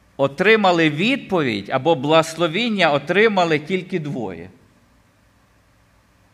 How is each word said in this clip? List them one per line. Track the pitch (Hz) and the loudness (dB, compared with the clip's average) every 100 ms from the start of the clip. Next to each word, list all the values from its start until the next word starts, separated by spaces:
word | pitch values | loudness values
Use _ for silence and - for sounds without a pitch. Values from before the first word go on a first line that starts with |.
| _ - | _ -2
отримали | 139 147 185 220 190 170 160 | -2 2 4 4 4 4 2
відповідь | 147 220 269 - 185 135 104 98 | 2 -2 -2 -2 -2 -2 -4 -4
або | 131 143 | -2 0
благословіння | 156 143 160 156 - 170 180 240 202 165 | 0 2 2 2 -2 -2 -2 -2 0 2
отримали | 143 143 180 226 190 170 151 | 2 0 2 2 2 0 0
тільки | 151 185 175 180 | -2 -6 -6 -8
двоє. | 147 143 101 85 92 - _ _ _ _ _ _ _ _ _ _ _ _ _ _ _ _ _ | -6 -8 -8 -10 -16 -20 _ _ _ _ _ _ _ _ _ _ _ _ _ _ _ _ _